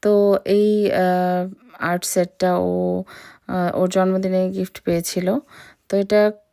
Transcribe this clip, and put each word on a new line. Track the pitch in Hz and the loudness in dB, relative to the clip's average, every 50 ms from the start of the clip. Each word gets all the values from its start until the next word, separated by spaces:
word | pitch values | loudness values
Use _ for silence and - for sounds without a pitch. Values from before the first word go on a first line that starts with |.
তো | - 208 208 202 202 202 196 196 - | 4 4 4 4 4 4 2 2 2
এই, | - 196 208 208 214 214 214 208 196 | 0 2 2 4 2 2 2 2 0
আহ, | - - 185 185 180 180 180 180 180 180 180 185 190 _ _ _ - - | 0 2 2 2 2 0 0 0 -2 -2 -4 -6 -10 _ _ _ -14 -8
আর্ট | - 165 175 180 - | -4 -4 -4 -4 -4
সেটটা | - - 185 175 180 _ _ 185 185 180 | -2 -2 -2 -2 -2 _ _ 0 0 0
ও, | 180 180 180 180 180 180 180 180 180 190 - - - - - - _ _ | 0 0 0 -2 -2 -2 -2 -2 -4 -6 -10 -16 -20 -20 -20 -20 _ _
আহ, | - 185 185 180 175 - - | -6 -4 -2 -2 -2 0 0
ওর | 185 185 | -2 0
জন্মদিনে | 185 190 185 185 190 190 190 190 185 185 185 185 | 2 0 0 2 0 -2 -2 -2 -2 -2 -2 -2
গিফট | 190 190 185 - _ - | -4 -6 -8 -8 _ -8
পেয়েছিল, | _ - 175 170 170 - - 185 180 185 214 285 - _ - - - - _ _ _ _ | _ -2 -2 -2 -2 -4 -6 -4 -2 -2 -2 -2 -4 _ -20 -20 -20 -20 _ _ _ _
তো | - | -2
এটা | 196 196 196 208 208 208 208 208 208 _ _ | -2 0 2 2 2 2 2 0 -6 _ _